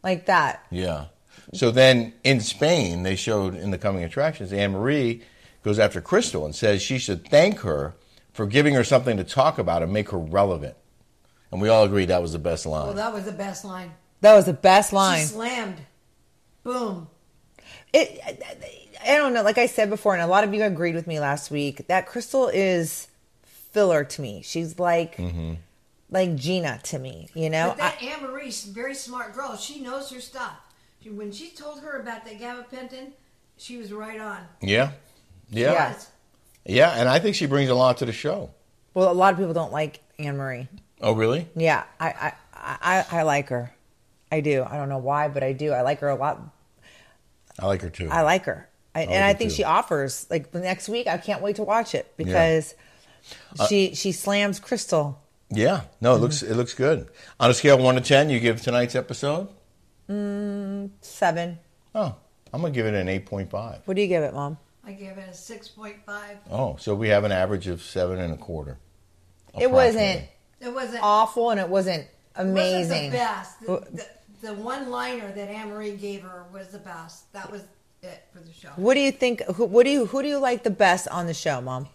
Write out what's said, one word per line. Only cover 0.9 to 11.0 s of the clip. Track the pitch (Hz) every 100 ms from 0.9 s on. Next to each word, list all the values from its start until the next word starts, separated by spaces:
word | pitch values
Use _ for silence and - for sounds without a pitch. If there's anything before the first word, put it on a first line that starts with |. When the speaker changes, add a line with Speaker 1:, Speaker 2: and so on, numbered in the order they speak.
| 76 73 _ _ - -
Speaker 2:
So | 95 120
then | 123 131 123 117 -
in | 131 131
Spain, | 107 - 147 170 95 85
they | 95 92
showed | - 107 95
in | 90 95
the | 92
coming | 104 95
attractions, | 85 135 151 147 95
Anne | 98 101
Marie | 95 120 147 120 117 - _ - _
goes | 107 104
after | 104 90
Crystal | - 190 240 90
and | 76
says | 76 110 101
she | - 131
should | - 87 -
thank | 147 185 208
her | 95 73 71 - _ _ _
for | - 104
giving | 127 147
her | 139
something | 117 135 127 107
to |
talk | 90 - 147 156
about | 87 85
and | 85
make | 104 101
her | 92
relevant. | 78 92 101 82 69 - _ _